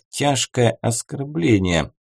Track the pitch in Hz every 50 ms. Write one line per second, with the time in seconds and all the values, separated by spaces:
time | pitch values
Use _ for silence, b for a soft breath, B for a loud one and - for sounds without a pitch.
0 | _ _ - - 139 143 139 117 - - - 127 120 123 - - - 113 113 -
1 | - - 143 139 139 143 151 165 170 139 110 98 92 90 85 80 71 - _ _